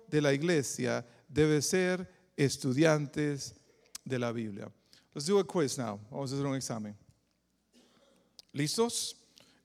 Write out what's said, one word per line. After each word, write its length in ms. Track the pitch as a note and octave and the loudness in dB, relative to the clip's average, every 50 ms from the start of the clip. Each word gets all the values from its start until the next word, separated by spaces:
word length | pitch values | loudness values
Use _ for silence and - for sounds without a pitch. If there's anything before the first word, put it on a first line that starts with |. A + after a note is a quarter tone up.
| - - | -10 -2
de 100 | D3 D3+ | 0 2
la 140 | D3 C#3+ C#3 | 4 4 2
iglesia 760 | C#3 D#3 F3 F3 D3 A#2+ - - - B2+ A#2+ A#2 A#2+ B2 - - - _ _ | 2 2 2 2 2 0 -2 -4 -4 -2 -2 -2 -2 -4 -10 -20 -20 _ _
debe 320 | C3+ C#3+ D#3 D3+ D3+ D3 | 2 4 4 4 4 2
ser 500 | C#3 - - F#3 F#3 F#3 F#3 F3+ F#3 - - _ _ _ _ | 2 2 2 2 2 2 0 -2 -4 -12 -16 _ _ _ _
estudiantes 1200 | - C#3+ B2+ - - - C3+ B2 C#3 D#3+ D#3+ D3+ D3+ D3 C3+ - D3+ D3+ D3 C#3+ C3+ - - - _ _ _ _ _ _ _ - - - | 2 2 2 2 -2 -2 0 4 4 6 6 6 4 0 -2 -2 -2 -2 -2 -2 -6 -8 -12 -14 _ _ _ _ _ _ _ -20 -16 -6
de 160 | - C3 B2 | -4 -2 -2
la 120 | B2 A#2 | -2 -2
Biblia. 400 | A2+ A#2+ A2+ G#2+ G2 G#2+ A2 G#2+ - _ _ _ - - _ _ _ | -2 -4 -6 -8 -8 -10 -12 -14 -16 _ _ _ -20 -20 _ _ _
Let's 140 | D3+ C#3+ | -6 0
do 120 | E3 G3+ G3+ | 4 4 4
a 40 | F#3 | 4
quiz 320 | G3 - F3+ D3 B2+ - | 2 0 0 0 0 0
now. 220 | C#3 B2 A2 G#2 G#2 G#2 G#2 | -4 -4 -6 -6 -8 -12 -10
Vamos 220 | C#3 C#3 C#3 B2+ | -8 -8 -6 -4
a 40 | C3+ | -4
hacer 100 | C#3 C#3 | -2 -2
un 100 | C#3+ C3+ | -2 -2
examen. 420 | C3+ B2+ - A#2+ A2+ G#2+ G#2+ G#2 - _ - _ _ _ _ _ _ _ _ _ _ _ _ _ - _ _ _ _ _ _ _ _ _ _ _ - _ _ | -4 -4 -6 -6 -6 -8 -10 -12 -14 _ -20 _ _ _ _ _ _ _ _ _ _ _ _ _ -20 _ _ _ _ _ _ _ _ _ _ _ -20 _ _
¿Listos? 640 | - C3 D3+ D3 - A3+ A#3 A#3+ - - - - - - _ _ _ - - _ _ _ | -6 -4 -4 -2 0 0 0 0 0 -4 -6 -6 -10 -14 _ _ _ -20 -20 _ _ _